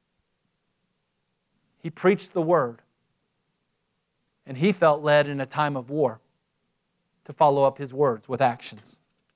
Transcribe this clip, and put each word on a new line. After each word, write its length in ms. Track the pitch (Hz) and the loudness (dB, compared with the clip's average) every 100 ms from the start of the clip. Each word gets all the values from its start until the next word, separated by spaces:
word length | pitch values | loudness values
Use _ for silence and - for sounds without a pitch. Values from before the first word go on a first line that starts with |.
| _ _ _ _ _ _ _ _ _ _ _ _ _ _ _ _ _ _ | _ _ _ _ _ _ _ _ _ _ _ _ _ _ _ _ _ _
He 100 | 165 | -14
preached 420 | - 180 196 - | -2 0 0 -2
the 100 | 180 | -4
word, 400 | 160 170 123 117 _ _ _ _ _ _ _ _ _ _ _ _ _ _ _ _ - | 0 2 0 -6 _ _ _ _ _ _ _ _ _ _ _ _ _ _ _ _ -16
and 100 | 131 | -2
he 140 | 180 | 0
felt 300 | 196 165 147 | 2 2 2
led 240 | 151 147 143 | 2 2 2
in 140 | 143 | -2
a 60 | 135 | -6
time 300 | 143 147 139 | -4 -4 -4
of 140 | 120 | -6
war. 300 | 147 135 113 _ _ _ _ _ _ _ _ _ _ - | -2 -2 -2 _ _ _ _ _ _ _ _ _ _ -10
To 40 | |
follow 300 | 147 151 139 | 2 2 4
up 120 | 139 135 | 2 0
his 160 | 139 | -8
words 340 | 131 147 113 - | -2 0 -2 -6
with 140 | 123 | -2
actions. 580 | 131 120 - 110 - - _ _ _ | -2 -2 -12 -18 -20 -20 _ _ _